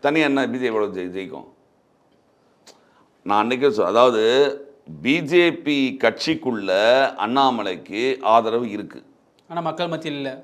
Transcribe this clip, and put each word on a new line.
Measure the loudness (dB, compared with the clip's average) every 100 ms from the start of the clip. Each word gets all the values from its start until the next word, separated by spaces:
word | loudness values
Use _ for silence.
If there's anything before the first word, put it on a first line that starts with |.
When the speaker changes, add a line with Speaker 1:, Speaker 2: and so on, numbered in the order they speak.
Speaker 1:
தனியா | 0 0 0
என்ன | 0 -2
பி | -2
ஜே | -2
பியோட | -2 -2
ஜெயி-, | -4 -8
ஜெயிக்கும்? | -10 -12 -14 -18 _ _ _ _ _ _ _ _ _ _ _ _ _ _ _ _ _ -2
நான் | 0
அன்னைக்கே | 2 2 0
சொ-, | 2 2
அதாவது | 4 4 4 2 4 2 0 -14 _ -20 -8
பி | -2 -2
ஜே | 2 4 4
பி | 2 -4 -2 -2 2
கட்சிக்குள்ள | 0 0 -4 -4 -2 -4 0 2 4 4 2 -2
அண்ணாமலைக்கு | -2 2 2 2 -4 -6 -8 -4 -2 -2
ஆதரவு | 4 4 4 -2 -4
இருக்கு. | -8 -10 -16 -20 _ _ _ _
Speaker 2:
ஆனா | -8
மக்கள் | -6 -4 -6
மத்தியில | -6 -8 -8
இல்ல. | -8 -10